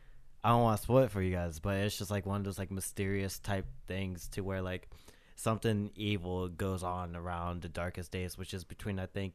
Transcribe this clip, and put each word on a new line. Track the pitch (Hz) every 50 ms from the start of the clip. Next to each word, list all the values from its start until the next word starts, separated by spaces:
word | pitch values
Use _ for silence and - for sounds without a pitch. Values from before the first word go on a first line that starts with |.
| - - - - - - - - -
I | 113
don't | 120 120 120
wanna | 113 110 104
spoil | - - 117 131 135
it | 113
for | 98 101 92
you | 92 90
guys, | 90 87 85 80 78
but | - 101 98 98
it's | 101 107 - -
just, | 104 -
like, | 104 101 92
one | 98 98 101
of | 98
those, | 98 92 -
like, | 98 -
mysterious | 95 95 - - - - 98 95 98 98 98 98 - -
type | - - 101 95 92 - - - -
things | - 92 95 98 92 92 87 - -
to | - - 95
where, | 95 95 95 92
like, | 92 92 92 - - - - - - - - - - -
something | - - 117 110 101 - 113 107 104 104 104 -
evil | 92 107 104 104 98 85 90 90 92 92 90
goes | 87 78 101 95 95 92 92
on | 90 90 90 90 87 85
around | 87 85 90 87 85 85 87 87 90 82
the | 87
darkest | 80 90 87 90 - - 90 - -
days, | 92 90 90 -
which | - 92 - -
is | 95 87
between, | - 87 - - 110 98 95
I | 92
think, | 90 - 104 98 95